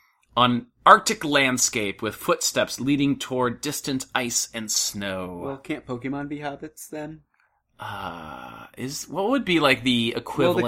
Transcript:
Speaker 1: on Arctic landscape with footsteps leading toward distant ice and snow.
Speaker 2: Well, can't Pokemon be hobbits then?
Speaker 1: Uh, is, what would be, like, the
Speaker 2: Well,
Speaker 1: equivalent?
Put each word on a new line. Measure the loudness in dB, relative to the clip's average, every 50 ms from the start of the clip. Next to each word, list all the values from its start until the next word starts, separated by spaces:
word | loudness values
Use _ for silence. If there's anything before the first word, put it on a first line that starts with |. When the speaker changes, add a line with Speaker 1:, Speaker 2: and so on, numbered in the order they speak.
| _ _ _ _ _ _ _
Speaker 1:
on | 4 4 4 4 0 -2 -8 _ _ _
Arctic | 8 8 8 6 0 -2 -2 0
landscape | 2 4 4 4 4 2 2 0 0 0 -2 -2 -2 -4 -4
with | -4 -4 -4
footsteps | -2 0 0 0 2 0 0 0 0 0 0 -2 -4
leading | 0 0 2 2 2 2 0 -2
toward | -4 -4 0 0 0 0 -2 -4
distant | -6 -6 -6 -4 -4 -4 -4 -4 -6 -4 -2
ice | -2 -2 -2 -2 -4 -4 -4 -8
and | -10 -6 -4
snow. | -2 -2 -2 -2 -4 -6 -6 -4 -4 -4 -6 -8 -8 -8 -8
Speaker 2:
Well, | -8 -8 -8
can't | -8 -8 -8 -8 -6
Pokemon | -8 -10 -8 -6 -6 -6 -6 -6 -8
be | -10 -8
hobbits | -8 -10 -10 -10 -12 -16 -16 -18 -16 -14
then? | -12 -12 -10 -12 -14 -16 _ _ _ _ _ _ _ _ _ _ _ -14
Speaker 1:
Uh, | -12 -12 -10 -10 -10 -10 -10 -10 -12 -14 -14 -14 -14 -16 -16 -16 -18 -18 -12
is, | -10 -10 -8 -8 -10 -10 -8
what | -4 -2 0 0
would | 0 0 4
be, | 4 4 6
like, | 6 6 4 4
the | 4 4 4 4 2 2 0
Speaker 2:
Well, | -2
Speaker 1:
equivalent? | -4 -4 0 4 4 4 4 4 4